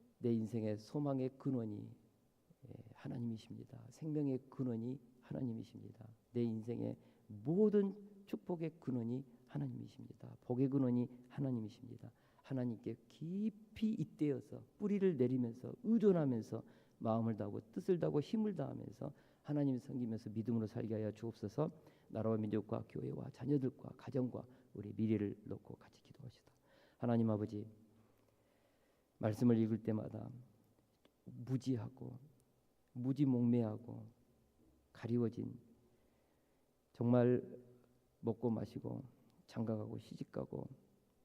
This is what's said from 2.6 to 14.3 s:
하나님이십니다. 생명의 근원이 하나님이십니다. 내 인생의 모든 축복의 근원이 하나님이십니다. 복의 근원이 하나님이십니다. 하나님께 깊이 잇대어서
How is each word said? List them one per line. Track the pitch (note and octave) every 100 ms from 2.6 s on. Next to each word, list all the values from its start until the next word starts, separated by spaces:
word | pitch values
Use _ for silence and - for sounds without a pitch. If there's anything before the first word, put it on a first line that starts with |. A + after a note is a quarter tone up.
| - - A2
하나님이십니다. | - - C3+ A#2 A2 - A2 - A#2+ A2+
생명의 | - D#3 D3+ C#3+ B2+ -
근원이 | - B2+ A2+ A#2 C3+ - -
하나님이십니다. | - C#3+ C3 A2+ A2 A2 G#2+ G#2+ A2 - _
내 | A#2+
인생의 | A#2+ A2 A2 A#2 A2+ A2+ - - -
모든 | G#2 A#2+ F3+ G#3+ G3+ G3 G3 - - -
축복의 | A#3 - F3 D#3+ D#3+
근원이 | - B2+ A#2 B2+ C#3 - -
하나님이십니다. | C#3+ C#3 A#2+ A2+ - A#2 - A#2+ A#2+
복의 | - B2 C3+
근원이 | C#3 B2+ A#2+ A#2+ - -
하나님이십니다. | - C#3 B2 G#2+ - A2+ A2+ A2+ - _ _
하나님께 | - C3 B2 A2 - A2+ -
깊이 | - D#3+ F#3+ G#3+ - - - A3
잇대어서 | - D#3 - D3+